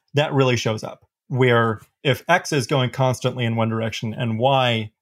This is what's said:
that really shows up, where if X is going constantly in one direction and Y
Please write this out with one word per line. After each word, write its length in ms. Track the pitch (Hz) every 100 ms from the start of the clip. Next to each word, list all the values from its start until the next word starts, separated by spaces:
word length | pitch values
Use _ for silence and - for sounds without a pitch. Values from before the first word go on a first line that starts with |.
| _
that 180 | 139 147
really 240 | 143 131 120
shows 280 | 117 110
up, 200 | - - _ _ -
where 540 | 123 127 117 117 107 - _
if 180 | 147 123 -
X 240 | 180 -
is 160 | 147 117
going 220 | 139 123
constantly 540 | - 131 123 127 120
in 120 | 117 113
one 120 | 113
direction 460 | 113 113 - 113
and 240 | 107 120 110
Y 540 | 127 135 127 113 107 _